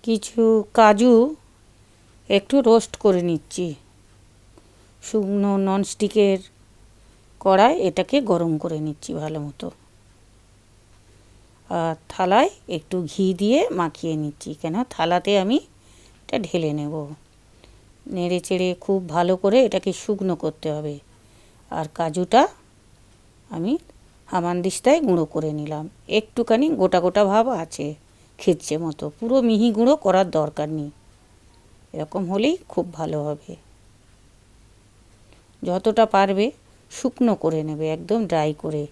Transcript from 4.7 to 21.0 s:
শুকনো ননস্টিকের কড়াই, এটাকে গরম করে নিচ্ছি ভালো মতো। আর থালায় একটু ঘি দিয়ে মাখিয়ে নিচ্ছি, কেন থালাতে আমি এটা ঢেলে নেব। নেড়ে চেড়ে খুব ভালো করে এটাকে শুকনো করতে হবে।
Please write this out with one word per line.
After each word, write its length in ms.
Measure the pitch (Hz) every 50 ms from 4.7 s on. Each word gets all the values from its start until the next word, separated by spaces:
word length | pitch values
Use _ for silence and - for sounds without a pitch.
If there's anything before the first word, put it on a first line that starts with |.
| _ _ - _ _ _ -
শুকনো 460 | - - 220 202 190 202 202 202 202 196 196 196
ননস্টিকের 720 | 190 190 196 196 - - - 208 196 - 214 202 196 190 190 - - _ _ - _ _ - - _ - - _ - - _ _ _ - - -
কড়াই, 300 | 196 190 190 214 247 320 359 - 180
এটাকে 280 | 156 - 180 - - 285 254 208
গরম 220 | 180 170 170 170 156 151
করে 160 | - 175 160 151 156
নিচ্ছি 240 | 156 147 151 - - 165 156
ভালো 160 | 151 156 156 151 147
মতো। 200 | 143 139 - - - - _ _ _ _ _ _ _ _ _ _ _ _ _ _ _ _ _ _ _ _ _ _ _ - _ _ _ _ - _ _ _ - - _ _ _ _ -
আর 240 | 180 170 165 165 160 - _ _
থালায় 380 | - - 185 180 196 226 294 403 - - _ - 185
একটু 200 | 160 - _ 190 185 170 147
ঘি 160 | - - 190 185 185 175
দিয়ে 180 | 202 208 247 302 403 494 - 180
মাখিয়ে 360 | 170 160 - - - 165 160 156
নিচ্ছি, 280 | 151 147 143 _ - 151 151 -
কেন 140 | - 160 160 220 254 _ -
থালাতে 380 | - 160 170 175 180 - 202 208 196 185
আমি 140 | 202 247 311 - _ _ _ _ _ - - - - _ _
এটা 140 | _ - - 233 196
ঢেলে 240 | 165 - 175 160 151 147 151
নেব। 160 | 147 147 160 156 147 143 151 - _ _ _ _ _ _ _ _ - - - _ _ _ _ _ _ - -
নেড়ে 240 | 185 175 175 180 180 175
চেড়ে 220 | - 185 180 185 185 175 - -
খুব 140 | - 196 190 180 165 147
ভালো 200 | 175 175 180 185 180
করে 160 | - 196 208 262 262 214
এটাকে 220 | - 190 - 196 175 -
শুকনো 320 | - - 208 190 196 190 170 160
করতে 260 | - 156 151 - - 160 147
হবে। 200 | 151 151 147 147 143